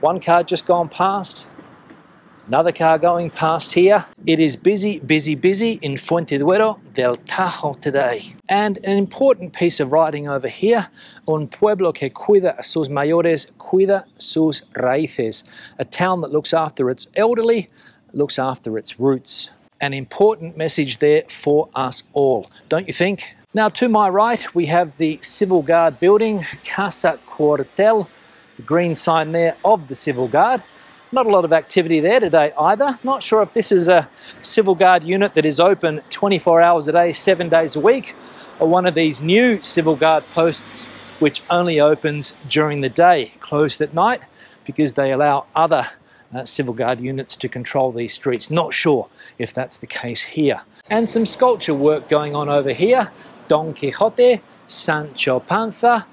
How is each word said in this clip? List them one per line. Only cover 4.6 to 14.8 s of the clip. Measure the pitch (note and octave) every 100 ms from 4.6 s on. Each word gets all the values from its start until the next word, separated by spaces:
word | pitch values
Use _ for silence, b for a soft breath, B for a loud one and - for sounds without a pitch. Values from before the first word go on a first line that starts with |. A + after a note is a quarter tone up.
| F3+ G#3 G#3 F3
busy, | C3+ D#3 D3
busy | D3 F3 G3 A3+ A3
in | D3+ C#3
Fuentidueña | - E3+ E3 C#3+ C#3+ F#3+ A3 G#3 -
del | - B2 B2
Tajo | - - F#3 - D3+ C3+
today. | D3+ C#3 C3 A#2 - - -
And | G3 G#3+ F#3+
an | G3 G3+
important | G3 - C4+ B3 F3
piece | - F3 -
of | C3+
writing | D3+ D#3+ D3 D3
over | C#3 B2
here, | - G3+ A#3 F3 B B B -
"Un | D#3 D3
pueblo | - G#3+ G#3 F3+
que | - C3+
cuida | - - G#3 F3+ -
a |
sus | - E3+ C#3+
mayores, | C#3+ C#3+ E3 E3+ D#3+ - _
cuida | - F#3 G3 G3 - _
sus | - D#3+ D#3+ D3 _
raíces." | -